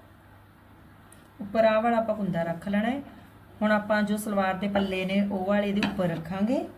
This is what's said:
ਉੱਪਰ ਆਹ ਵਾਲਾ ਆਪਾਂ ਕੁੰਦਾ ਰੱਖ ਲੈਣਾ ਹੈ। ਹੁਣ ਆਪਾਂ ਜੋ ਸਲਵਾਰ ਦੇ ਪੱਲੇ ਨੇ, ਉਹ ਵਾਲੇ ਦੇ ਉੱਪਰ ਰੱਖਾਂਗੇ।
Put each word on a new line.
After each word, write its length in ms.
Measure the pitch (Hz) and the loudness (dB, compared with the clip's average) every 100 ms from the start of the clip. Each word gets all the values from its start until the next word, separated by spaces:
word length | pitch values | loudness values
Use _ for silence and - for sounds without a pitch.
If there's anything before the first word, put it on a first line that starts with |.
| - - - - - - - - - - - - - - | -20 -20 -20 -20 -20 -20 -20 -20 -20 -20 -20 -20 -20 -16
ਉੱਪਰ 240 | 202 226 | -2 2
ਆਹ 180 | 220 220 | 4 4
ਵਾਲਾ 140 | 233 226 | 2 2
ਆਪਾਂ 180 | 220 | 0
ਕੁੰਦਾ 280 | 214 190 165 | -2 -2 -2
ਰੱਖ 260 | 170 170 202 | -2 -4 -2
ਲੈਣਾ 220 | 202 226 | 0 0
ਹੈ। 120 | 285 - - - - - - | -2 -8 -18 -20 -20 -20 -2
ਹੁਣ 100 | 214 | 2
ਆਪਾਂ 300 | 214 208 214 | 2 2 0
ਜੋ 140 | 202 208 | 2 -2
ਸਲਵਾਰ 380 | 220 196 190 | -2 0 0
ਦੇ 140 | 180 202 | 0 0
ਪੱਲੇ 360 | 202 190 185 | 0 0 -2
ਨੇ, 160 | 185 196 | 0 0
ਉਹ 260 | 202 202 185 | 0 0 0
ਵਾਲੇ 260 | 202 202 | 2 2
ਦੇ 80 | 202 | 0
ਉੱਪਰ 280 | - - 175 | 0 0 -2
ਰੱਖਾਂਗੇ। 600 | 165 165 190 214 294 - | -2 -6 -2 0 0 -4